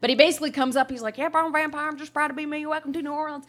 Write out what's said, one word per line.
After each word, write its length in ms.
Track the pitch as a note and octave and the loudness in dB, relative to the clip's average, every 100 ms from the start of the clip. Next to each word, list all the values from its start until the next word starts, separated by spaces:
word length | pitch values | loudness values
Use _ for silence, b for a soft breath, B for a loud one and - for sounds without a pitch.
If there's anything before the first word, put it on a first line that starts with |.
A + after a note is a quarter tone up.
But 80 | A#3+ | 2
he 60 | B3 | 6
basically 360 | D4+ E4+ D4+ | 6 6 -2
comes 240 | C#4+ C4 C4 | 0 0 2
up, 140 | C4 | 0
he's 120 | C4 | -2
like, 160 | A3+ G#3+ | -6 -4
Yep, 180 | D4+ D#4+ | 0 2
I'm 100 | E4 | 2
a 40 | |
vampire. 360 | D4+ D#4 D4 D4+ | 0 -2 -2 -6
I'm 100 | D4+ | -6
just 160 | D4+ | -8
proud 140 | - D4+ | -2 -2
to 60 | |
be 120 | C#4 D4+ | -2 -6
me. 200 | D4+ D4+ | -6 -4
Welcome 280 | D#4 D4 | -4 -4
to 80 | C#4 | -6
New 100 | C#4+ | -4
Orleans. 340 | D4 D#4 D4 | -4 -6 -8